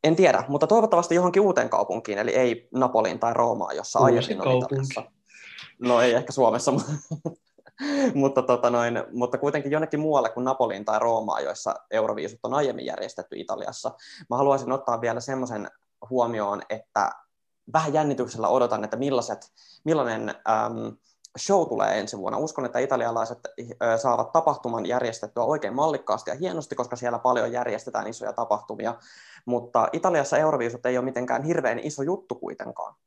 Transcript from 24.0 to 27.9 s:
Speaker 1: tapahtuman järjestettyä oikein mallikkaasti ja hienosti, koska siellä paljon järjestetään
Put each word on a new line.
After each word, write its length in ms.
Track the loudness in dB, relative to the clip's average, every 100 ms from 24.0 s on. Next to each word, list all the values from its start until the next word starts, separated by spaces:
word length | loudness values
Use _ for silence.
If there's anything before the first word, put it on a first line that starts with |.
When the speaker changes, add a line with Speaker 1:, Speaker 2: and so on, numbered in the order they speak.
| 2 0 2
Speaker 1:
tapahtuman 540 | 2 2 0 -4 -4 -2
järjestettyä 580 | 0 -2 -4 -8 -2
oikein 300 | 0 0 -2 0
mallikkaasti 540 | 0 0 -2 -4 -4
ja 60 | -6
hienosti, 400 | -4 -6 -6 -6
koska 200 | -6 -4
siellä 240 | -4 0
paljon 320 | 2 2 0
järjestetään 560 | -2 -4 -4 -4